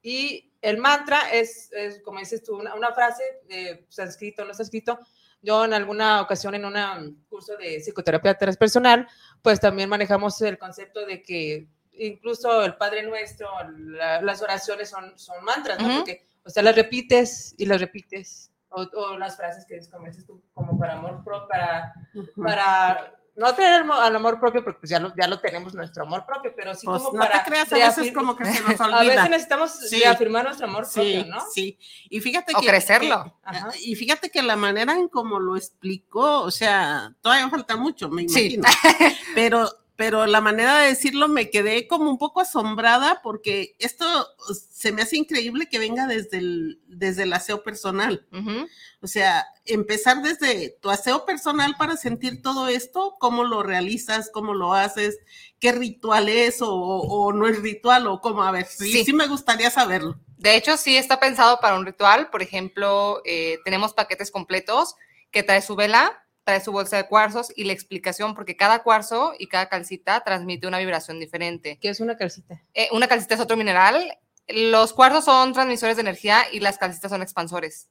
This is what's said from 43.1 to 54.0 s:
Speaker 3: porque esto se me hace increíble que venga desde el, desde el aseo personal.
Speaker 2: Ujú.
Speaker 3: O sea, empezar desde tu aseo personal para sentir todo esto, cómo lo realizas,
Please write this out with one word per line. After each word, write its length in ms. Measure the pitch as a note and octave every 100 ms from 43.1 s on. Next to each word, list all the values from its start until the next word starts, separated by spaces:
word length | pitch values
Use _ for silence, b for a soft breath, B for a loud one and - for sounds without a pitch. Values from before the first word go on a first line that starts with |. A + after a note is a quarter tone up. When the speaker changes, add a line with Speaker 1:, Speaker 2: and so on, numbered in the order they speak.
| F4+
Speaker 3:
porque 540 | A3+ G#3+ G#3 G3 F#3 _
esto 260 | B3 - E4+ D#4+ - _ -
se 380 | G3 - - A3
me 120 | G#3+
hace 140 | A#3+ D#4
increíble 520 | D4+ C#4 A#3 B3 E4
que 100 | A#3
venga 300 | A3 A#3+ C4
desde 300 | A3 G3 F#3
el, 420 | F3+ E3+ D#3+ - _
desde 340 | F3+ F#3+ F#3
el 100 | F#3+
aseo 300 | F3+ - G#3
personal. 640 | A3 G#3 G3 F#3+ A3+ F#3 _
Speaker 2:
Ujú. 340 | F#3 G#3 A3 E4 B B B
Speaker 3:
O 40 | F#3
sea, 400 | G#3+ F#3+ E3 - _ -
empezar 540 | G#3+ G#3 G#3+ B3+ C4
desde 500 | D4 E4 C#4 G#3+ C#3+ _
tu 80 | G3
aseo 340 | G3 B3 C#4
personal 520 | E4+ D#4 D#4 D4 C#4+ C#4
para 180 | D#4 D#4+
sentir 460 | A#3+ A#3 B3+ B3
todo 240 | C4 C4 C4
esto, 480 | B3 B3 F4+ G4 F#4+
cómo 240 | B3 A#3+
lo 180 | A#3+ A3
realizas, 680 | G3 F3+ F3+ A3